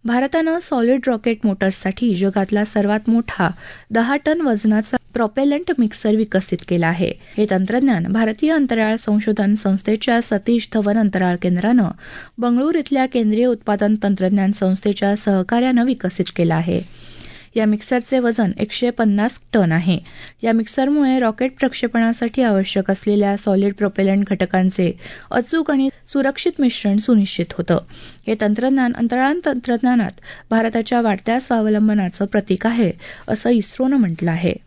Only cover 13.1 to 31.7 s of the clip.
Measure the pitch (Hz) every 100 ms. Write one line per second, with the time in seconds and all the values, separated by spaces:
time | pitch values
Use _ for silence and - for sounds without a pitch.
13.1 | 254 214 214 247 220 - 202 208 214 208
14.1 | 190 185 202 190 208 190 185 208 196 202
15.1 | 208 208 196 185 233 254 247 247 254 180
16.1 | - 175 - 170 160 170 180 180 - -
17.1 | - - - - 226 214 214 - 247 240
18.1 | 262 240 226 196 - 208 - 240 240 220
19.1 | 202 226 - - 226 170 160 175 175 -
20.1 | - - _ 226 226 214 - 269 302 269
21.1 | 262 233 220 254 262 262 - 240 233 226
22.1 | 233 233 240 247 196 190 202 190 196 -
23.1 | 208 196 202 208 196 202 202 208 202 196
24.1 | 196 202 196 180 185 185 185 175 - -
25.1 | - - - 240 330 302 277 269 - -
26.1 | 277 269 277 359 - 254 - 208 202 214
27.1 | 220 196 - 170 - 175 165 - - -
28.1 | - - 220 208 214 254 269 247 - 233
29.1 | 247 269 339 311 254 254 233 247 247 196
30.1 | - - - - 220 226 226 220 240 226
31.1 | 190 - 240 262 233 214